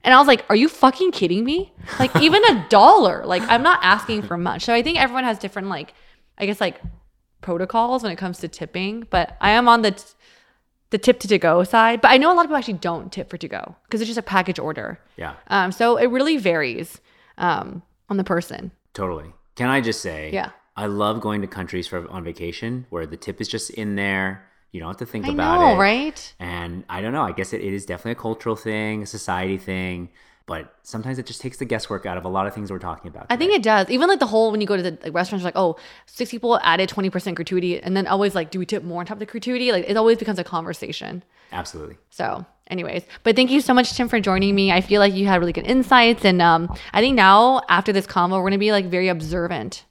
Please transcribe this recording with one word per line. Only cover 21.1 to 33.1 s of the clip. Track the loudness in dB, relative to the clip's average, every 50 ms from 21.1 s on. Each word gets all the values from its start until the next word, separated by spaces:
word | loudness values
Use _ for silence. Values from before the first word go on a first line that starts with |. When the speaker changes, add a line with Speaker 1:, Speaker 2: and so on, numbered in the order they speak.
| -2 -4
Speaker 2:
going | -4 -4 -4 -4
to | -6
countries | -8 -10 -12 -12 -8 -8 -8 -8
for, | -8 -10 -10 -10 -10
on | -14 -12 -12
vacation | -12 -12 -10 -10 -12 -10 -10 -10 -8 -8 -10 -12 _
where | -10 -10 -10
the | -10 -14
tip | -14 -14 -14 -10 -10
is | -10
just | -8 -8 -8 -8 -10
in | -10 -8 -6 -4 -4
there. | -2 -2 -2 -2 -2 -4 -4 -6 -10 _ _ _ _ _ _
You | -16 -14
don't | -12 -12
have | -12
to | -12 -12
think | -12 -10 -10 -8
Speaker 1:
I | -6 -4
Speaker 2:
about | -4 -2 0 2 4
Speaker 1:
know, | 4 4 4
Speaker 2:
it. |
Speaker 1:
right? | 4 2 2 2 0 -4 -8 -10 -12 -20 -20 _ _
Speaker 2:
And | -12 -10 -10 -10 -10 -10 -12 -12 -12 -12
I | -10 -8
don't | -8 -6 -4
know. | -4
I | -4 -4
guess | -4 -8 -8 -8 -8
it, | -8
it | -8 -6 -8
is | -8 -8
definitely | -10 -12 -10 -8 -10 -10
a | -8
cultural | -6 -8 -8 -6 -6 -6 -6
thing, | -6 -6 -6 -6 -4 -4 -4 -6 -8 -10
a |
society | -12 -14 -12 -8 -6 -6 -4 -4 -4 -6
thing. | -6 -6 -8 -8 -6 -6 -6 -8 -10 -12 -16 _ _ _ _ _ _ _
But | -12 -12 -12 -12 -16 _ _ _
sometimes | -14 -12 -10 -8 -8 -8 -10
it | -10
just | -14 -16 -14
takes | -14 -14 -10
the | -10 -6
guesswork | -6 -4 -6 -4 -8 -8 -8 -6
out | -8 -8
of | -8 -8
a |
lot | -4 -4 -2 -4
of | -4 -6
things | -10 -10 -10
we're | -10 -10
talking | -10 -10 -12 -12 -14
about | -18